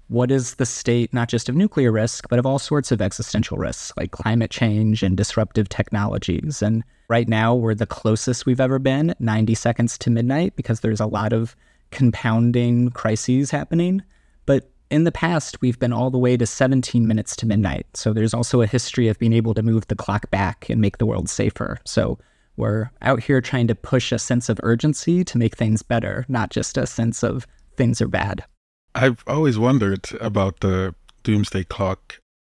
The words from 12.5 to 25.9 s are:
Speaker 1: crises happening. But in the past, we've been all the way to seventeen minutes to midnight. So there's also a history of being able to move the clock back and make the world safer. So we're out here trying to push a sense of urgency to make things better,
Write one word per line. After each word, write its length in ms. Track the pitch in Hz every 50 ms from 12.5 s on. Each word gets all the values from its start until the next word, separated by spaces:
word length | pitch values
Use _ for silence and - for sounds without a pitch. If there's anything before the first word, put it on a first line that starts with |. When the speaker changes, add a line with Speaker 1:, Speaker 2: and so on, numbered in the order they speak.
| 120 120 120 120 120 120 123 123
Speaker 1:
crises 600 | 120 - - 113 110 107 - - 127 131 143 135
happening. 520 | - 143 147 - 165 165 170 180 185 196 - _ _ _ _ _ _ _ _
But 260 | - 139 131 - _ _ _ _ -
in 120 | 147 156
the 100 | 165 170
past, 480 | - - - 165 175 156 - - - -
we've 180 | - 127 120 -
been 140 | 131 120
all 180 | 120 110 123 131
the 80 | 131 127
way 180 | 123 123 127
to 100 | 120 120
seventeen 600 | - - - 135 127 135 131 120 - - 120 113 110
minutes 260 | 110 107 104 - -
to 100 | - -
midnight. 400 | 113 104 101 104 92 67 - - _ -
So 180 | - - 113
there's 220 | 107 110 107 113 -
also 260 | 117 117 - - 123
a 60 | 117
history 420 | 104 - 123 - - - - 120 110
of 100 | 107 -
being 140 | 117 113
able 220 | 113 117 110 113 107
to 80 | 110
move 260 | 110 113 113 113 104 -
the 80 | 104
clock 340 | - - - 101 107 - -
back 400 | - 98 98 92 - - - -
and 100 | 120 113
make 180 | 107 101 - -
the 80 | 113
world 220 | 107 113 98 - -
safer. 500 | - - 107 104 - - 113 - - - -
So 340 | - - - - - - - _ _ _ _ _ _ _
we're 340 | - 110 110 104 110 110 127 - -
out 200 | - 127 135 120
here 180 | - - 143 127
trying 260 | 127 - - 127 120 117
to 60 | 113
push 380 | - - - - 127 - -
a 60 | 123 110
sense 300 | - - 127 120 120 -
of 100 | 110 101
urgency 640 | - - 117 117 - 151 147 - - - 170 180 185
to 140 | - - 120
make 180 | 117 110 -
things 260 | - 120 110 107 113
better, 420 | - -